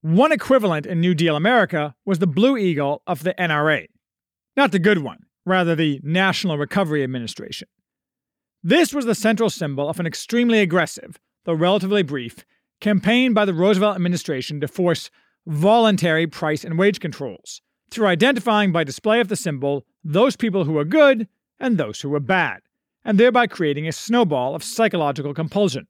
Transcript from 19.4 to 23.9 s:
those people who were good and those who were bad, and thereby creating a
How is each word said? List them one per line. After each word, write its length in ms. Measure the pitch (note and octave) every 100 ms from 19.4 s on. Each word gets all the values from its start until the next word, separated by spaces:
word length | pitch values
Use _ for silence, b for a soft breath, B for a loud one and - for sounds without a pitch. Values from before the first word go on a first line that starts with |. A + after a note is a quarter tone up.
| F3 C#3 C#3 C#3+ - _
those 320 | D#3+ D#3 C4 -
people 280 | A3+ F#3+
who 100 | D#3
were 120 | D#3 D3
good 420 | D#4 C#4+ B3+ G#3+ _ _ _
and 180 | C4 G3+
those 240 | A2+ -
who 80 | C#3+
were 100 | D3
bad, 420 | C3 F#3 D3+ F#2+ _ _ _ _
and 160 | - G3+
thereby 280 | A#3+ B3 A#3+
creating 400 | - D#3 C#3+
a 40 | D#3+